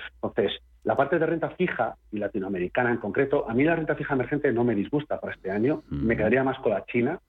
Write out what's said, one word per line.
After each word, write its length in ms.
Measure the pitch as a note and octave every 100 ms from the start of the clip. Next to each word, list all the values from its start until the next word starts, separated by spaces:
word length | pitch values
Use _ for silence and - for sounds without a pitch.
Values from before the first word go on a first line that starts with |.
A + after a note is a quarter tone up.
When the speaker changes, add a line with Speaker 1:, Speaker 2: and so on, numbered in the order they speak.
| - -
Speaker 1:
Entonces, 300 | F2+ - G2 - - _
la 120 | - A2
parte 220 | C#3 F3
de 80 | D#3+
renta 240 | E3 D3+
fija 440 | - F3+ - A#2 - _
y 60 | G#2+
latinoamericana 760 | G2+ G2+ F#2+ F#2+ F2+ C3+ A#2+
en 60 | A#2
concreto, 520 | G2+ A#2 C#3 C#3+ -
a 40 |
mí 100 | A#2+
la 120 | D3+ E3
renta 200 | D#3 D3
fija 180 | C#3+ C3+
emergente 360 | B2 D3 C#3+
no 120 | A2+
me 120 | A#2+ G#2
disgusta 440 | G2 D3 - E2+
para 140 | G2
este 160 | - F#2
año, 320 | G2+ B2 D3+ -
Speaker 2:
Mm. 160 | C#3+ A2+
Speaker 1:
me 120 | A#2
quedaría 260 | G#2+ B2+
más 160 | C3 B2
con 140 | B2
la 100 | G2 -
China 340 | B2 A#2+ F3+